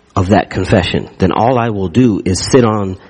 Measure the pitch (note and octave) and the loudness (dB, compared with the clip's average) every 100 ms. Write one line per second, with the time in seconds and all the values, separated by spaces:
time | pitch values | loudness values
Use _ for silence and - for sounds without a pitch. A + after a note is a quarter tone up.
0 | _ - F2+ G2+ - - F#2 G#2 - C#2 | _ -4 0 0 0 -4 0 2 2 -2
1 | - - F2+ - A2+ B2+ A#2 G2+ F#2 G#2+ | -4 -2 0 2 2 2 0 -2 -2 2
2 | B2+ F#2 F#2+ F#2 - C3+ A#2 G#2+ G2 F#2+ | 2 2 -2 -4 -2 0 0 0 -4 -8
3 | - | -14